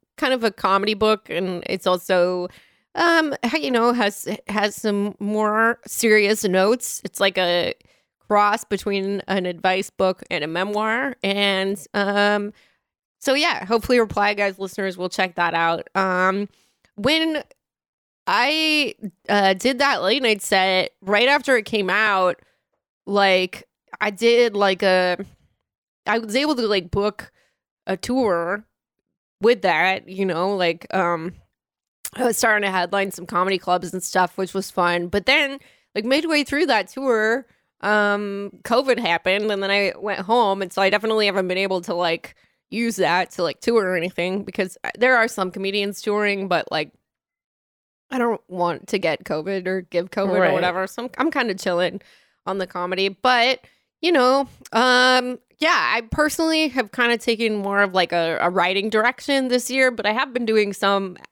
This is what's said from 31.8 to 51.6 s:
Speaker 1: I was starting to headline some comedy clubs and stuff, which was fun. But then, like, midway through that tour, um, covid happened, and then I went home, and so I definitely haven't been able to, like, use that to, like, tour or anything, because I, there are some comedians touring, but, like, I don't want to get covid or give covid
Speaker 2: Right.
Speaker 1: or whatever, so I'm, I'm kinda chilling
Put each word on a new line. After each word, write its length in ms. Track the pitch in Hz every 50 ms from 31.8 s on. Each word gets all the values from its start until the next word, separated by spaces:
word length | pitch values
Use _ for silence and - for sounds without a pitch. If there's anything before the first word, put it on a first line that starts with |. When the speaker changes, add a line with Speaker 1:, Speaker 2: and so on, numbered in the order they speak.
| _ _ _ _ - - -
Speaker 1:
I 100 | - 254
was 120 | 240 220
starting 280 | - - 226 214 208 202
to 40 | 196
headline 400 | 185 185 175 175 202 202 196 196
some 160 | - - 175
comedy 320 | 165 226 175 180 190 196 180
clubs 340 | - - 180 180 175 175 175
and 100 | 185 -
stuff, 360 | - - 190 180 175 - -
which 160 | 190 180 -
was 160 | 196 190 -
fun. 380 | - - 175 175 175 175 175 175
But 180 | 180 208 185
then, 320 | - 269 311 294 269 277 277 - - _ _ _ _ _
like, 80 | 208 208
midway 400 | 240 262 302 311 320 320 294 285
through 220 | - 277 285 359
that 200 | 277 247 214 190 -
tour, 580 | - 269 269 269 233 220 214 220 226 269 269 - _ _ _ _ _ _
um, 720 | - 202 208 208 208 208 202 208 208 202 202 202 202 202 - - -
covid 360 | - 226 247 277 262 240 240
happened, 520 | 233 175 170 170 - 185 190 208 214 214
and 120 | 208 196 196
then 80 | 196 196
I 220 | 202 202 190 - -
went 220 | 196 208 196 -
home, 420 | 180 208 226 247 233 196 196 196 196
and 100 | 180 -
so 80 | - 196
I 80 | 190
definitely 360 | 202 208 202 220 220 220 214
haven't 220 | 202 185 196 185 180
been 100 | 180 185
able 220 | 196 196 190 185 175
to, 120 | - 180
like, 420 | 175 180 170 165 170 - - - _ _ _ _ _ _ _
use 280 | 165 220 240 233 220
that 340 | 190 185 151 170 185 180 - -
to, 100 | - 175
like, 180 | 160 139 -
tour 220 | - - 233 226 196
or 100 | 185 185
anything, 480 | 175 165 185 - - 170 180 185 190 190
because 320 | - - - 190 185 - - -
I, 60 | - - -
there 180 | 226 254 254
are 100 | 240 220
some 240 | 226 - - 190 185
comedians 500 | 180 196 196 196 196 208 202 202 202 -
touring, 460 | - 214 208 208 208 208 202 196 196
but, 240 | 190 175 160 - -
like, 220 | - 156 151 - _ _ _ _ _ _ _ _ _ _ _ _ _ _ _ _ _ _ _ _ _ _ _ _
I 80 | 254 262
don't 220 | 233 240 220 - - -
want 400 | 180 180 175 175 160 - - -
to 100 | - 196
get 260 | 196 160 151 - -
covid 420 | - 165 156 156 190 196 190 180
or 140 | 185 185 190 180
give 280 | - - 175 175 190
covid 280 | - 214 196 196 180 180
Speaker 2:
Right. 120 | 185 165
Speaker 1:
or 20 | 147
whatever, 320 | 139 180 180 170 185 190
so 180 | 196 - - 233
I'm, 60 | 254 - -
I'm 120 | 269 330
kinda 240 | - 294 247 233 190
chilling 460 | 190